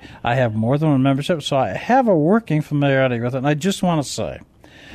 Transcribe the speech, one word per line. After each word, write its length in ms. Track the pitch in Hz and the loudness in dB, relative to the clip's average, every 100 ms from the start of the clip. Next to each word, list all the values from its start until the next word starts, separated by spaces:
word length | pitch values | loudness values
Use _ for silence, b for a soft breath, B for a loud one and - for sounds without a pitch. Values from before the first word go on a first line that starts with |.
| B B | B B
I 100 | 117 | -4
have 200 | 127 120 | 0 0
more 240 | 107 113 147 | 0 0 0
than 120 | 156 | 2
one 120 | 135 | 2
membership, 400 | 135 139 139 165 | 2 0 -2 -4
so 140 | - 139 | -2 -2
I 100 | 110 | -2
have 380 | 90 - 254 240 | -4 0 2 4
a 80 | 170 | 2
working 460 | 151 226 - 156 | 4 2 2 -2
familiarity 580 | - 147 143 135 131 117 | -2 0 2 2 2 0
with 140 | 120 | -4
it. 40 | 131 | -2
And 80 | 139 | -2
I 40 | |
just 280 | 151 175 190 | 0 -2 -2
wanna 200 | 180 160 | 0 0
say, 380 | 135 - 85 - - _ B B B | -4 -6 -8 -8 -16 _ B B B